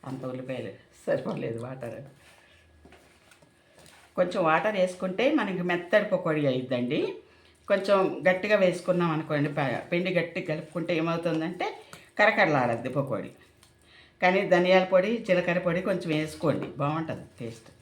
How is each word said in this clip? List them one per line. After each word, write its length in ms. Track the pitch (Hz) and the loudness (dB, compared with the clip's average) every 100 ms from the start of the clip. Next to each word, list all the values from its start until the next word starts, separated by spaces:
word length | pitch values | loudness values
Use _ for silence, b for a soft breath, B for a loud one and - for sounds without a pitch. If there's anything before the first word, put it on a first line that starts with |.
| 135 | -10
అంత 160 | 135 131 | -10 -8
ఉల్లిపాయలు 380 | 127 127 127 110 - _ - - | -10 -8 -8 -8 -12 _ -12 -2
సరిపోలేదు, 520 | - - - 123 117 | -2 -2 -6 -6 -6
వాటర్. 320 | 123 135 120 101 139 - b b b b b _ - - _ _ _ _ _ _ b b b b b - | -10 -10 -12 -12 -16 -20 b b b b b _ -20 -20 _ _ _ _ _ _ b b b b b -2
కొంచెం 220 | 180 202 165 | 0 2 4
వాటర్ 280 | 160 214 202 | 4 2 2
వేసుకుంటే 460 | 180 - 185 185 254 302 | 0 0 -6 0 2 2
మనకి 240 | 202 180 175 | 0 -2 -2
మెత్తడి 380 | 175 - 214 196 | -2 2 2 2
పకోడీ 320 | 185 165 156 143 | -2 0 2 2
అయిద్దండి. 480 | 127 127 123 123 156 403 - b b b b - | 0 -2 -2 0 -2 -2 -6 b b b b -2
కొంచెం 300 | 202 190 196 190 - 160 | 0 4 2 2 2 0
గట్టిగా 300 | 185 208 208 | 2 2 4
వేసుకున్నాం 480 | 185 175 - 175 170 156 | 4 2 0 2 2 0
అనుకోండి, 340 | 151 151 143 147 | -2 0 0 0
ప-, 260 | 135 113 - | -2 -2 -2
పిండి 200 | 175 185 175 | -2 0 0
గట్టి 220 | 165 190 160 | -2 -6 -6
కలుపుకుంటే 420 | 156 - 180 165 170 | -6 -6 -8 -4 -2
ఏమవుతుందంటే 680 | 165 165 170 160 160 175 415 415 B B B - | 0 -2 -2 -2 -4 -4 -6 -8 B B B 2
కరకరలాడద్ది 720 | 208 214 185 143 123 113 127 143 | 2 4 2 4 0 -2 -4 -4
పకోడీ. 340 | 139 104 95 - - _ _ _ b b b b | -4 -4 -8 -16 -20 _ _ _ b b b b
కానీ 200 | 180 190 185 175 | 2 2 4 4
ధనియాల 300 | 180 185 185 | 6 4 6
పొడి, 180 | 185 196 233 - | 4 4 -2 2
జీలకర్ర 340 | 180 180 175 180 | 2 2 0 0
పొడి 160 | 170 190 | -2 0
కొంచెం 200 | 180 170 156 | -2 -2 -2
వేసుకోండి, 500 | 156 - 160 143 - - | -2 -2 -2 -2 -4 -4
బాగుంటుంది 460 | 143 156 160 - - - | -2 -2 -4 -8 -12 -12
టేస్ట్. 300 | 117 117 - - | -12 -12 -20 -20